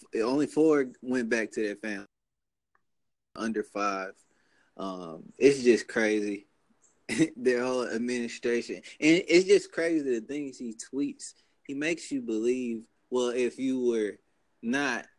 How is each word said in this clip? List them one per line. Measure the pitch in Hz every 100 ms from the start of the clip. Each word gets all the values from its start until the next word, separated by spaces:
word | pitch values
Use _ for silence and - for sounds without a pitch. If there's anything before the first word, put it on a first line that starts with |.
| - 113
only | 110 139 143
four | - 156 147 131 -
went | 127 127 113
back | 117 110
to | -
their | 107 101
family. | 110 98 101 _ _ _ _ _ _ _ _ _ _ _ _ -
Under | 113 107
five. | - 101 101 98 95 - _ _ _ _ _ -
Um, | 95 92 85 80 - -
it's | 131 139
just | 123 107 -
crazy. | 117 110 107 104 101 - _ _ _ _ _ -
<laughs> | 110 156 -
Their | 123 123
whole | 127 127 113
administration. | 113 123 123 117 - 120 120 117 90
And | - - 151 170 -
it's | 170 185
just | 196 -
crazy | - 165 160 139 120
the | 113
things | 147 139 131
he | 120
tweets. | 110 - 131 143 - - - _ _
He | -
makes | 139 156 165 -
you | 139
believe, | 117 110 117 127 123 113 113 _ _
well, | 123 123
if | 123 123 117
you | 131 131
were | 123 113 107 95 _ _ _ _
not | 117 135 143 113 -